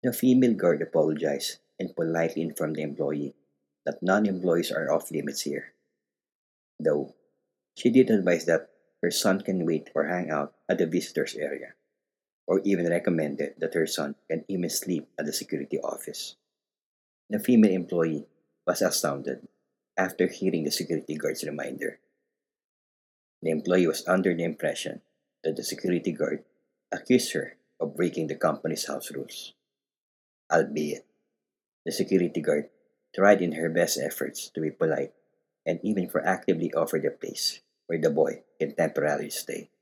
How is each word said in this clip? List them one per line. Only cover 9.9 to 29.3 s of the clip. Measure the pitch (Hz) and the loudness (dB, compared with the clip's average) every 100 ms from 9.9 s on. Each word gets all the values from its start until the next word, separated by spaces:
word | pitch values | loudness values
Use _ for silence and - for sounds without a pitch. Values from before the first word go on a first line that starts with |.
or | 76 73 | -2 0
hang | 90 82 | -2 -2
out | 76 73 _ - | -4 -4 _ -4
at | - | 0
the | 80 | 2
visitors | 87 - - - | 0 -2 -4 -4
area, | - 73 67 67 - _ _ _ _ _ _ - | -4 -6 -6 -12 -20 _ _ _ _ _ _ 0
or | 95 | 2
even | 101 92 85 | 4 2 2
recommended | 85 - 85 76 69 71 - | 2 2 0 0 -2 -6 -4
that | 80 | -2
her | 85 78 | 0 0
son | - 71 71 _ | -2 -6 -8 _
can | 80 - | -6 -4
even | 98 87 | -4 -2
sleep | - - 78 - - | -4 -2 -4 -4 -8
at | 76 | -6
the | |
security | - - 69 73 - | -6 -6 -6 -4 -4
office. | - - - - - - _ _ _ _ _ _ _ _ _ | -4 -8 -10 -12 -12 -16 _ _ _ _ _ _ _ _ _
The | 107 | -2
female | - 120 107 | 4 8 8
employee | 92 85 87 80 76 - _ _ _ - | 6 0 2 2 0 -8 _ _ _ -2
was | - | 2
astounded | - - 76 69 71 65 - _ _ _ _ - | 2 2 -2 -4 -6 -8 -12 _ _ _ _ -4
after | 92 - 90 | -4 2 0
hearing | - 95 85 | 2 -2 0
the | 73 | -2
security | - - 80 - 78 | -4 -2 -4 -4 -4
guard's | 73 78 | -4 -4
reminder. | 78 73 71 80 - - _ _ _ _ _ _ _ _ _ _ _ _ _ _ | -6 -6 -8 -6 -8 -8 _ _ _ _ _ _ _ _ _ _ _ _ _ _
The | - | -2
employee | 78 85 92 87 | -2 2 4 4
was | 78 - | 0 0
under | 92 92 | 2 4
the | 85 | 2
impression | 85 78 78 - 80 76 _ _ _ _ | -2 -2 -4 -4 -8 -10 _ _ _ _
that | 80 82 | -4 -4
the | |
security | - - 92 90 92 | -6 -4 0 0 0
guard | 78 - 76 - _ _ _ _ | -2 -2 -2 -8 _ _ _ _
accused | - - 123 - | -10 4 4 4
her | - - - _ _ | -4 -6 -12 _ _
of | 82 | -8
breaking | - 87 - 76 | 0 -2 0 -4
the | |
company's | 78 80 73 80 - - | 0 0 0 -4 -4 -4
house | 69 - | -8 -8
rules, | - - | -10 -10